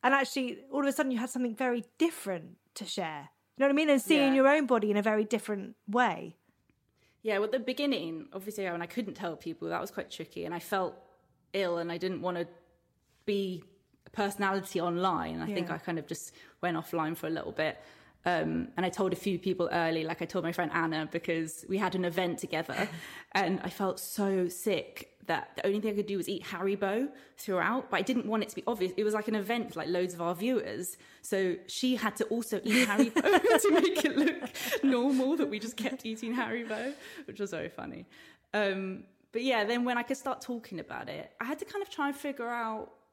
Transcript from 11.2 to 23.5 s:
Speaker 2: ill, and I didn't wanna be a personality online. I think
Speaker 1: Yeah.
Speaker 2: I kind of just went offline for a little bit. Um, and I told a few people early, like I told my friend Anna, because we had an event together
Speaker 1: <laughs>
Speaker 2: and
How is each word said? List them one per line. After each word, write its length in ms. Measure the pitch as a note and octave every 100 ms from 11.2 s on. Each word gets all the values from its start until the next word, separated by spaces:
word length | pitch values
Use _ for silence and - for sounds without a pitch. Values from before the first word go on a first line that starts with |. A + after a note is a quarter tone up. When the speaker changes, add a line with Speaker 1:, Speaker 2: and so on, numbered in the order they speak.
| _ _ _
Speaker 2:
ill, 260 | G3 F#3 E3+
and 120 | E3+
I 80 | E3+
didn't 220 | F#3 F3+
wanna 240 | F3 F3+ E3+ - _ _ _ _ _ _
be 400 | - G3+ G3 F3+ - _ _ _ -
a 40 |
personality 680 | - G3+ G3+ G3 G3 F#3+ F#3
online. 600 | E3+ E3+ F#3+ E3+ D#3+ D#3+
I 60 | E3+
think 220 | G3+ F3
Speaker 1:
Yeah. 60 |
Speaker 2:
I 40 | D#3+
kind 200 | - E3
of 80 | D3
just 260 | E3 - - - _
went 160 | F3+ E3
offline 400 | D#3+ E3+ D#3 E3+
for 100 | D#3+
a 40 | D#3+
little 120 | -
bit. 240 | - D#3 - - - - _
Um, 440 | - F3 D#3+ D#3+ E3 -
and 80 |
I 60 | F#3
told 220 | - F#3+
a 40 | F3
few 220 | - F3+
people 300 | - F#3 E3+
early, 300 | E3+ E3 E3
like 160 | D#3+ E3
I 40 | E3+
told 180 | F#3+
my 80 | E3
friend 180 | F3 E3+
Anna, 360 | E3+ E3 D#3 D#3
because 540 | E3+ - E3 D#3+ - -
we 100 | F#3+
had 160 | G3
an 100 | F#3
event 340 | F3+ E3 F3+ E3+
together 480 | - D#3 E3 B2+ - E3 -
Speaker 1:
<laughs> 220 | - -
Speaker 2:
and 280 | G3 F#3